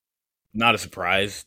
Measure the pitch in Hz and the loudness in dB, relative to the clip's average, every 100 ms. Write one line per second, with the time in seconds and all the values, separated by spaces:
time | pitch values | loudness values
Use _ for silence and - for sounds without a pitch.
0 | _ _ _ _ _ 107 117 110 - - | _ _ _ _ _ 0 2 2 -2 -6
1 | 87 95 104 - | -2 0 -2 -6